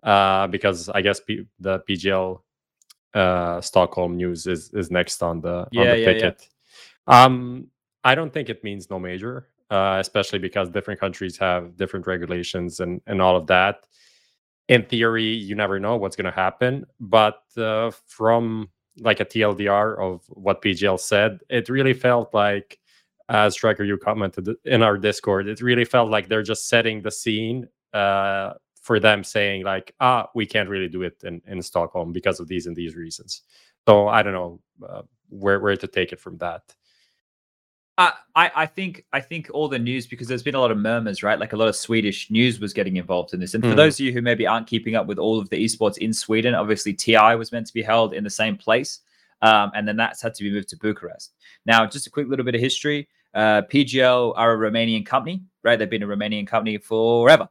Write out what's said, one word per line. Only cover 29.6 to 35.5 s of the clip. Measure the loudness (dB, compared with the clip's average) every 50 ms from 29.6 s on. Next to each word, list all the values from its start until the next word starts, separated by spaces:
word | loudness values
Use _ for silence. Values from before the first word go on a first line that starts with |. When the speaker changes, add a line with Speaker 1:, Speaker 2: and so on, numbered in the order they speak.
| -6
Speaker 1:
like, | -6 -6 -6 -8 -12 -8 _
"Ah, | 2 2 2 2 0 -4 _
we | -6 -6
can't | -2 -2 -2 -2 -2
really | -4 -6 -6 -6
do | -6 -8 -8
it | -8 -10 _ -14
in, | -14 -14 -14 _
in | -12 -12 -12
Stockholm | -12 -6 -4 -4 -4 -2 _ -8 -8 -6 -8
because | -4 -4 -4 -4 -4
of | -6 -8
these | -8 -8 -8
and | -8 -10
these | -10 -10 -12 -12
reasons." | -14 -14 -14 -16 -18 -16 -16 -16 -16 _ _ _ _ _ _ _ _ _
So | 6 6 6 6 4
I | 2 2 2
don't | 2 -2
know, | -6 -8 -8 -12 -16 _ _ _ _ -20 -18
uh, | -18 -18 -18 _ _ _ _ _
where, | -20 -6 0 0